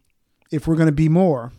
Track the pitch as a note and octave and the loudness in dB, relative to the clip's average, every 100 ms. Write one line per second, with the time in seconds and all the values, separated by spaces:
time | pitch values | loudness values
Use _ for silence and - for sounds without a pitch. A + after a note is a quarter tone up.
0 | _ _ _ _ _ D#3 D#3+ D#3+ D#3+ D3 | _ _ _ _ _ -8 -2 0 2 2
1 | D#3+ E3 F#3+ C3 A#2+ | 2 2 0 -2 -6